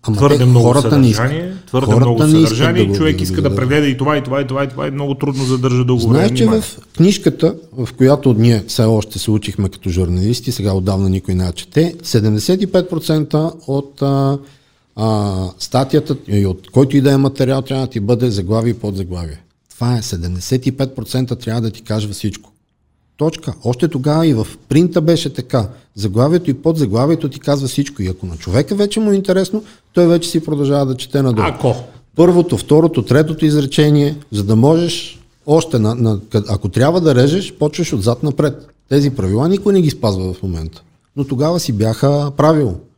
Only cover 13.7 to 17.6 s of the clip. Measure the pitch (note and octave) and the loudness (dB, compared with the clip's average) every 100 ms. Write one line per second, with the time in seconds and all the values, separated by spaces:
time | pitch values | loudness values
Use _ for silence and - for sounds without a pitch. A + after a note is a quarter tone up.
13.7 | C#3 C#3 - C#3+ C#3 C#3 C#3 C#3 _ _ | -6 -6 -4 -2 0 0 -2 -8 _ _
14.7 | _ _ - A2 G#2+ G2+ F#2+ F#2 - - | _ _ -4 -2 0 -2 -2 -6 -8 -4
15.7 | B2 C#3 D#3 D3+ C#3+ - G#2 G2 F2+ - | -2 0 0 -2 -8 -2 0 0 -4 -2
16.7 | B2 C#3 C#3 C3+ C3+ C3+ C3+ C3 C3+ | 0 2 4 2 2 0 0 -2 -2